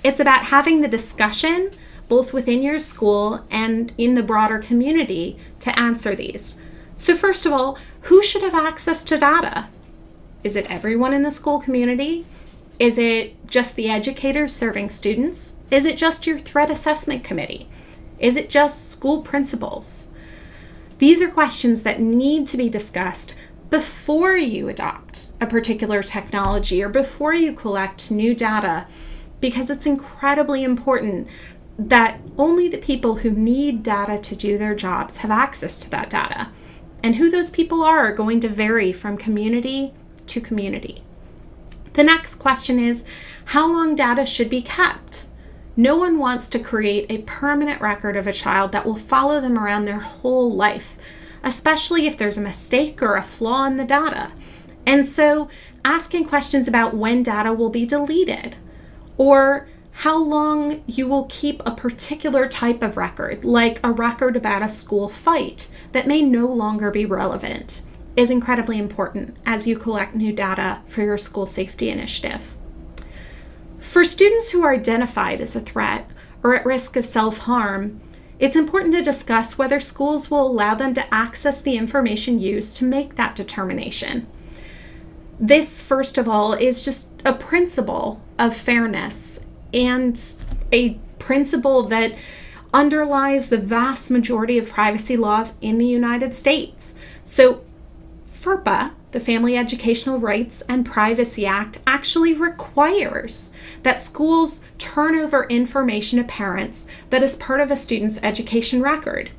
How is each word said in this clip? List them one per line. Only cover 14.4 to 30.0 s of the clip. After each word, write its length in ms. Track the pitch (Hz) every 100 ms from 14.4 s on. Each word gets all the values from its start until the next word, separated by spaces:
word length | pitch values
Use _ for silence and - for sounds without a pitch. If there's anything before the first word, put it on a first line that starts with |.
| 285
serving 360 | - 233 202 196
students? 680 | - 202 220 294 359 - - -
Is 160 | 269 302
it 120 | 311
just 280 | 320 320 -
your 140 | 302
threat 320 | - 285 302
assessment 540 | 302 302 302 - 254 -
committee? 420 | 165 - - - - - - - -
Is 180 | 240 262
it 120 | -
just 400 | 285 294 285 -
school 320 | - 269 311
principals? 920 | - 285 277 233 - - - - - - - - - - - - - -
These 220 | 277 339
are 80 | 349
questions 540 | 320 294 - 240 226
that 160 | 220 -
need 480 | 226 233 269 311 277
to 100 | 247
be 120 | 240
discussed 680 | 214 208 180 185 - - - - - -
before 680 | 311 311 - - 302 370 370
you 320 | 262 180 143
adopt 640 | - - - - - - -
a 60 | 226
particular 540 | 233 233 214 214 208
technology 800 | 190 208 - 202 196 202 - 185
or 60 | 202
before 460 | 262 269 - 294
you 180 | 339 320
collect 600 | - 220 196 190 - -
new 220 | 208 226
data, 540 | 233 220 214 196 165 175 - - - - -
because 280 | 262 247 247
it's 160 | 285 302
incredibly 800 | 277